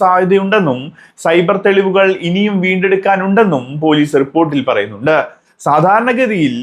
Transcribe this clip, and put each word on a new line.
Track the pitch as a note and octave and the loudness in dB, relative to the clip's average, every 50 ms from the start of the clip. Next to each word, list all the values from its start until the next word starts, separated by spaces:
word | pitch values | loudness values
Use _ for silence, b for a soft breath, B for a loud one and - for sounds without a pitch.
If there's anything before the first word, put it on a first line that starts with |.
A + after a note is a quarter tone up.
സാധ്യതയുണ്ടെന്നും | F#3+ F#3 F3+ F3+ F#3+ F3+ G3 F#3+ F#3+ G3 G#3+ G#3+ F#3 D3 B2 B2+ C3+ E3 b b b b b - - | 0 2 2 2 2 2 2 0 0 0 0 0 0 0 -2 -4 -6 -14 b b b b b -6 -2
സൈബർ | E3+ E3+ F3 F3 - G3 F#3 - | 0 2 2 2 2 0 0 0
തെളിവുകൾ | G3+ F#3+ F#3+ G3 G3 F#3 G3 G3 F#3+ F#3+ - E3 E3+ | 2 2 2 0 0 2 2 2 2 0 -2 -4 -4
ഇനിയും | F3 G3 G#3 G#3 G3+ F#3 F3 | -2 0 0 0 0 0 -2
വീണ്ടെടുക്കാനുണ്ടെന്നും | F#3 F#3 F#3 F#3 G3 F#3+ F#3+ F#3+ G3 G3 F#3 F#3+ G3 G3 A3+ A3 F#3+ D3+ C3 A#2+ B2+ D3 D3 D#3 | 0 -2 0 0 0 0 0 0 0 -2 0 0 0 2 2 2 2 0 -2 -4 -6 -10 -4 0
പോലീസ് | D#3 D3+ D3+ D3 D3 D3+ C3+ C3+ | 0 2 2 0 2 0 0 0
റിപ്പോർട്ടിൽ | C#3 - E3 E3 D3+ C#3+ C#3 B2 C3 | 0 0 0 0 0 0 -4 -2 0
പറയുന്നുണ്ട്. | A#2 G#2+ G2+ G#2+ G#2+ G2+ B2 D3 D#3 C#3+ - - b b b b b b | -2 -2 -2 -4 -8 -6 -2 0 0 0 0 -4 b b b b b b
സാധാരണഗതിയിൽ | - D3+ C#3+ D#3 D#3+ F#3 G3+ A3 A#3+ B3+ A#3+ B3+ C4 G#3+ G#3+ F3+ D3+ C3 A#2+ A#2+ | -2 0 0 2 2 2 2 2 0 0 -2 0 -2 -2 0 0 -2 -2 -2 -4